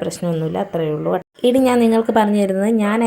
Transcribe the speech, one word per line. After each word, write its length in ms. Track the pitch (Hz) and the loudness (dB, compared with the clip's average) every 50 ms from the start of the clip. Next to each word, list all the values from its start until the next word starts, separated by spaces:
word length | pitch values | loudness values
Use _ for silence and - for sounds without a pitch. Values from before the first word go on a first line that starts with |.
പ്രശ്നമൊന്നുമില്ല, 560 | - 170 165 - - 175 165 160 160 160 170 185 202 | -2 -4 -6 -6 -4 -4 -2 -2 -2 -4 -4 -4 -6
അത്രയേ 260 | 196 - 170 160 156 151 | -4 -4 -4 -4 -2 -4
ഉള്ളൂ. 160 | 151 160 165 180 180 180 _ _ - - 247 | -4 -2 -2 -4 -4 -6 _ _ -2 0 2
ഇനി 100 | 240 269 262 254 | 2 2 2 2
ഞാൻ 80 | 247 240 | 2 2
നിങ്ങൾക്ക് 300 | 233 226 226 226 220 220 214 226 | 4 4 2 2 2 2 2 2
പറഞ്ഞു 220 | 214 208 208 208 | 2 2 2 0
തരുന്നത് 300 | 202 196 190 190 196 214 233 220 208 | 0 0 0 0 0 0 0 0 0
ഞാൻ 140 | 202 214 226 233 | 0 0 0 0